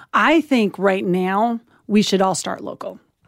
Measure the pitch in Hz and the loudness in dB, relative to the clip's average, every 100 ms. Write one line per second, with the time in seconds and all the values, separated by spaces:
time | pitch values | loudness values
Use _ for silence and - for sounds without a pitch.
0 | - 214 233 320 - 254 202 - 196 190 | -4 0 4 2 2 2 0 0 0 0
1 | 208 185 185 196 233 233 - _ - 208 | 0 0 0 0 -2 -2 -10 _ 0 0
2 | 196 190 190 175 190 - - - - 190 | 2 2 0 -2 -6 -10 -12 -12 -14 -16
3 | _ _ | _ _